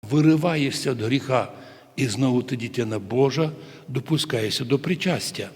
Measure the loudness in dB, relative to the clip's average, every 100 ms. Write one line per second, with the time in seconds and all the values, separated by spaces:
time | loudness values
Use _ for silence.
0 | 0 4 6 6 4 2 0 0 -2 -2
1 | 0 0 2 0 0 -8 -18 -20 -18 -4
2 | -2 2 2 2 0 -4 -4 -2 -2 -2
3 | -2 2 4 4 -2 -2 -16 -18 -8 -8
4 | 0 -2 0 -2 -2 -2 0 0 0 -2
5 | 0 -2 -4 -8 -10